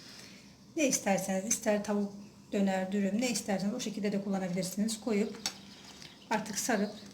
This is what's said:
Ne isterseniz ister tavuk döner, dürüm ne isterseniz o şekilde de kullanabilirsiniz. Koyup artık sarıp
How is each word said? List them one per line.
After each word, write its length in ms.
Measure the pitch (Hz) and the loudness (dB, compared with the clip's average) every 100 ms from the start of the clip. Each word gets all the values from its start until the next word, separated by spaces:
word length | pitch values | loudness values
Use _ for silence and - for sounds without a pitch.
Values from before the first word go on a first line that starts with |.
| - - - - - - - 330 | -18 -18 -18 -18 -20 -20 -8 2
Ne 100 | 285 | 4
isterseniz 580 | - 208 185 180 190 208 | 4 4 2 2 0 0
ister 380 | 240 220 208 | 0 2 2
tavuk 300 | 208 208 202 - - - - | 2 0 0 -4 -14 -18 -4
döner, 400 | 208 196 190 190 | 2 4 4 2
dürüm 300 | 208 196 208 | 2 2 2
ne 80 | 254 | 2
isterseniz 440 | 214 - 185 202 | 0 0 0 0
o 60 | 247 | -2
şekilde 320 | 214 202 202 | -4 -2 0
de 120 | 202 | 0
kullanabilirsiniz. 800 | 202 190 185 180 175 - 220 - | 0 0 0 0 -2 0 0 0
Koyup 360 | 240 208 226 - - - - - - - - - - | 0 2 2 -2 -6 -6 -12 -18 -18 -18 -18 -18 -2
artık 300 | 214 - - | 0 0 -2
sarıp 320 | - 214 202 - - | 2 2 2 -4 -14